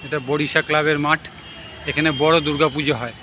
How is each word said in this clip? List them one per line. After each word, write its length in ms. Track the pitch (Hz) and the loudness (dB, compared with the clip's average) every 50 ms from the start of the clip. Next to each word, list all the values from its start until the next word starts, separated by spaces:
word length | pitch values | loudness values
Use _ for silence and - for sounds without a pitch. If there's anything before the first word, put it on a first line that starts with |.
| - | -8
এটা 160 | 131 143 151 127 | -4 -6 -6 -2
বড়িশা 340 | 127 147 147 147 139 - 160 | -2 -2 -2 -2 0 0 0
ক্লাবের 380 | 151 - 151 151 151 151 156 147 | 0 2 0 2 2 2 2 2
মাঠ। 200 | 147 147 156 156 - - - - - - - - - - - - - | 2 0 0 0 -2 -14 -18 -18 -18 -18 -18 -16 -16 -18 -16 -10 -8
এখানে 240 | - 135 143 151 160 | -4 -2 0 0 0
বড় 280 | 151 127 147 156 165 170 | 2 2 4 4 4 4
দুর্গাপুজো 520 | 151 147 147 143 160 151 131 147 151 139 143 | 4 2 0 2 2 2 2 0 0 0 0
হয়। 200 | 113 120 117 110 - | 0 -2 -8 -10 -12